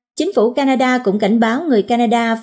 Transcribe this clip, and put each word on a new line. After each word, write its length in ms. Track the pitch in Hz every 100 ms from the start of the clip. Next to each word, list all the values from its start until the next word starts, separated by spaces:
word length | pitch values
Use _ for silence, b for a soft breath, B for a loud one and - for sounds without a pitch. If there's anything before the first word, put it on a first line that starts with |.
| _ -
Chính 180 | 330
phủ 200 | 330 220
Canada 440 | 247 269 262 254 254
cũng 220 | 226 202
cảnh 200 | 202 226
báo 240 | 226 247
người 180 | 339 233
Canada 540 | 190 240 233 233 233 226